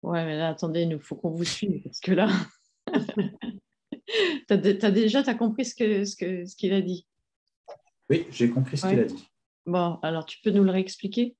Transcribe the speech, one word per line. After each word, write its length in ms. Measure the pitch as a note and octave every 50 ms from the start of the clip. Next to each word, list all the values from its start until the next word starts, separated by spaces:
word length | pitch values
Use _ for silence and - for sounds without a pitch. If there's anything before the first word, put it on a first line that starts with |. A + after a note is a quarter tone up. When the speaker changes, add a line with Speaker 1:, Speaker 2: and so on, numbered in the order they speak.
| -
Speaker 1:
Ouais, 220 | D#3 E3+ E3+ E3
mais 100 | D#3+ D#3
là, 120 | D3+ E3 E3
attendez, 320 | D#3 D#3 - E3 D#3+ E3+ E3+
il 60 | E3+
nous 100 | D#3+ D3+
faut 160 | D3 - F#3
qu'on 140 | - - F3
vous 140 | D#3+ E3 E3+
suive, 380 | E3+ - - - G3+ F#3 D3+ -
parce 180 | - - -
que 120 | - - F#3+
là, 160 | E3 G3+ G#3+ G3 F3+ - - _ _ _ _ _ _ _
<laughs> 1600 | - F4+ C#4+ A#3 G#3 - - G3 - G3 - - A#3+ - G3 _ _ _ _ _ _ - - _ - A4 A4+ G4+ F4 D#4+ C4+ -
t'as 100 | - G#3 F#3+
dé-, 180 | D3+ G3 G3+ G3
t'as 120 | A3 G#3
déjà, 320 | F#3+ G3+ A#3 A3 G#3+ C#4 C#4
t'as 120 | C4+ A#3
compris 300 | A#3 A#3+ A3+ A3 - C4
ce 100 | B3 -
que, 300 | - A#3+ G#3+ G#3+ G3 G3+
ce 120 | G3+ G3+
que, 280 | - F#3 F3 F#3 F3+ F3
ce 100 | F3+ -
qu'il 200 | - - F#3 F#3+
a 80 | G3 F#3+
dit ? 240 | F#3 F#3 F3 - _ _ _ _ _ _ _ _ _ _ _ _ - - - _ _ _ _ _ _
Speaker 2:
Oui, 160 | - E3 - -
j'ai 200 | - - B2 A#2
compris 260 | - C3 C3 - -
ce 100 | C#3+ -
Speaker 1:
Ouais. 60 | F#3+ F#3+
Speaker 2:
qu'il 60 | -
a 60 | A#3
dit. 220 | - - - - _ _ _ _ _ _ _ _
Speaker 1:
Bon, 320 | - F3 F3+ F3 F3 E3 E3 -
alors, 240 | D#3 D#3+ D#3+ D#3+
tu 120 | - - - _
peux 80 | A3
nous 140 | F#3+ G3+ G3
le 60 | F#3+
réexpliquer ? 640 | F3+ F#3+ F#3+ F#3+ - - - G3 G3+ A#3+ A#3+ A#3+ - _